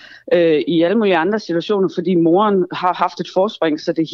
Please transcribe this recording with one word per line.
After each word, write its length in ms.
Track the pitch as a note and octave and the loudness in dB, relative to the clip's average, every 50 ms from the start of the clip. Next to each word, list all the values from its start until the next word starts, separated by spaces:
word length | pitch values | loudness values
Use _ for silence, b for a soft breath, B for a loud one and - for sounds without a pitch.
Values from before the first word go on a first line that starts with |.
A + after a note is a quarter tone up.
| B B B B B B F3 | B B B B B B 2
øh, 280 | F3+ E3+ E3 D3+ D3 - | 2 4 4 2 2 0
i 140 | - E3+ D#3+ | 0 0 2
alle 160 | E3 F3 G#3 | 2 2 2
mulige 200 | A#3 G#3+ G3 F3+ | 2 2 2 2
andre 220 | E3 E3 G3 A3 G#3+ | 2 0 0 -2 -2
situationer, 500 | - - E3 E3+ D#3+ - G#3 G3 F#3+ D#3+ - | -4 -2 -4 -4 -2 -2 0 0 0 -2 -2
fordi 200 | F#3+ F3 F#3 F#3 | -2 -2 0 2
moren 500 | E3+ E3 D#3+ E3+ G3 G#3+ G#3 G3 F#3 F3+ - | 2 4 4 4 4 2 2 2 0 0 -2
har 220 | D#3+ D#3 F3 F3+ F3 | -4 -4 -2 -2 -2
haft 260 | F3+ F3 F#3 - - | -2 -4 -4 -4 -6
et 80 | F3+ - - | -8 -4 -2
forspring, 480 | F3+ F#3+ A3 - - D#3+ D#3+ D3+ D3+ | -2 -2 -2 -2 -2 -2 -2 -2 -2
så 120 | - F3 D#3+ | -4 -4 -2
det 80 | E3 | -2
er 60 | D#3+ - | -2 0